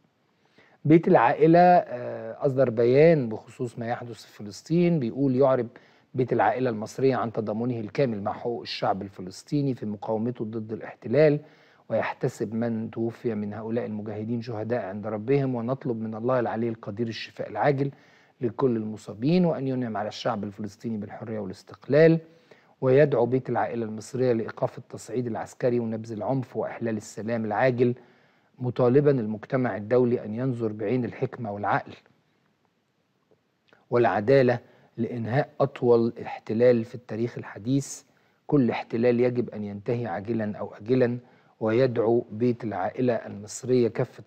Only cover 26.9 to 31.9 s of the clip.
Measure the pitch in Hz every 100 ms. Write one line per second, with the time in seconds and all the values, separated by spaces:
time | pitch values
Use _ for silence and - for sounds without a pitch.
26.9 | 107 - - 107 117 107 104 131 123 123
27.9 | 123 - _ _ _ _ - 123 127 123
28.9 | 139 147 135 107 107 - 131 123 107 104
29.9 | 123 123 123 107 110 135 120 110 107 104
30.9 | 127 110 - 127 - 110 101 101 135 -